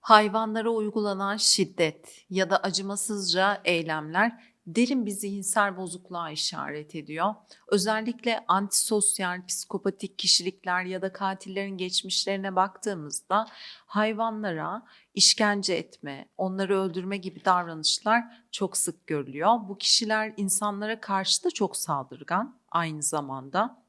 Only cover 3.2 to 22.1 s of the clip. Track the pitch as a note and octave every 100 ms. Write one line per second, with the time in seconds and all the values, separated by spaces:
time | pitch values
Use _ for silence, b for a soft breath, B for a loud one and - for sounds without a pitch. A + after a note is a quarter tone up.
3.2 | F#3+ F3 F#3+ G3 - F3 D#3+ D#3 D3+ E3+
4.2 | A3+ A#3 B B - E3 B3 C4+ G#3+ G3
5.2 | G3+ G3+ F#3+ - G3+ F#3 F#3 F3 - F3
6.2 | E3 D3+ - D#3 C#3 D3 D3+ E3+ - D#3
7.2 | F#3 G#3+ B B B G3+ F#3+ A3 A3 A#3+
8.2 | A#3+ A3+ - F#3 G3+ - - G#3+ G3+ -
9.2 | F#3 F3+ F3+ - - G3 G3 F#3+ G3 -
10.2 | F#3+ - F3 F#3 F#3+ F3+ F#3 F#3 F#3+ F#3+
11.2 | G3 F#3+ - F#3+ G3 F#3+ F#3 F3+ F#3 -
12.2 | - G3 G3 F#3 F#3+ - - F#3 D3 -
13.2 | _ G3 A3+ B B B B G#3 G#3+ G#3+
14.2 | A3+ G#3+ G#3+ E3 D#3 G3+ - b b -
15.2 | - - G#3 G3+ F#3+ E3+ E3 - D3 C#3
16.2 | - - F#3 F#3+ F#3+ G3 F#3+ E3+ F#3 G3
17.2 | F#3 - - F3+ E3+ D#3+ D#3 - G#3 A3+
18.2 | A#3 B B - F#3+ - - E3 - D3+
19.2 | C3+ C3+ F3 A#3+ G3 G3 - - A3 A3
20.2 | G#3+ G#3+ G3 - G#3 G3+ G#3+ A3 - G3
21.2 | F#3+ - F4 E4 G3 - - D3 C3